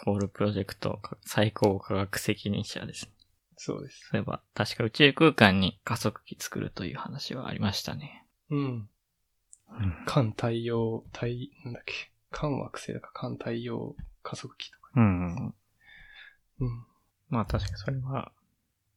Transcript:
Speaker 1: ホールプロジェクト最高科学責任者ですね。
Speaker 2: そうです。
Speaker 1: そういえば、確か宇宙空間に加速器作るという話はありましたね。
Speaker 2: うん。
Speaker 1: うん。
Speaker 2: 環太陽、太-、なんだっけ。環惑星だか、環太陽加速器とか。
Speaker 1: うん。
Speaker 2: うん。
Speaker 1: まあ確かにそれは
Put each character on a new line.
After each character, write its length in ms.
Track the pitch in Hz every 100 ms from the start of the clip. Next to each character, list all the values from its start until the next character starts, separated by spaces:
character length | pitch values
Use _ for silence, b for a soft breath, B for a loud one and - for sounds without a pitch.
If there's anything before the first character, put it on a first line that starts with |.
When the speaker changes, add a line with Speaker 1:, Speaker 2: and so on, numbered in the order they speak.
Speaker 1:
ホ 120 | - 101
ー 40 |
ル 80 | 98
プ 140 | -
ロ 100 | 104
ジ 80 | 101
ェ 40 | 95
ク 100 | -
ト 240 | 98 - - -
最 300 | - - 107
高 280 | - 104 98
科 140 | -
学 240 | 98 98 -
責 320 | - 107 104
任 140 | 101
者 200 | - - 110
で 100 | -
す 100 | -
ね。 60 | _ _ _ _ -
Speaker 2:
そ 200 | - 104
う 60 |
で 80 | -
す。 160 | - -
Speaker 1:
そ 60 | 110
う 40 |
い 0 |
え 20 |
ば、 180 | - - _ -
確 200 | 104 -
か 80 |
宇 60 | 113
宙 240 | - 143
空 200 | 135 160
間 260 | - 104 95
に 200 | 95 -
加 140 | - 107
速 280 | 107 - -
器 100 | -
作 200 | - -
る 120 | 98
と 120 | -
い 100 | 90
う 40 | -
話 380 | - 135 - 131
は 120 | -
あ 60 |
り 60 | -
ま 140 | 104
し 100 | -
た 100 | -
ね。 320 | 147 143 - _ _ -
Speaker 2:
う 60 | 143
ん。 340 | 135 117 104 _ _ _ _ _ _ - -
Speaker 1:
う 40 | -
ん。 200 | 98 82 -
Speaker 2:
環 240 | 151 110
太 220 | - 120
陽、 500 | 117 117 117 113 113 -
太-、 140 | - 120 123 135 -
な 80 | 120
ん 20 | 120
だ 60 |
っ 20 | -
け。 80 | - - _ _
環 280 | - 151 120
惑 200 | 104 -
星 140 | -
だ 60 | -
か、 120 | -
環 200 | - 123
太 200 | 120 123
陽 420 | 117 120 117 110 - - -
加 120 | - -
速 220 | - -
器 140 | -
と 80 | -
か。 100 | - 123
Speaker 1:
う 40 |
ん。 520 | 107 87 87 87 - - _ _ B B B B B B _ -
Speaker 2:
う 60 | 123
ん。 200 | 117 - _ _ _ -
Speaker 1:
ま 120 | 117
あ 40 | 101
確 200 | 110 95
か 60 |
に 60 | -
そ 140 | -
れ 60 | 135
は 320 | 131 135 - _ _ _ _ _ _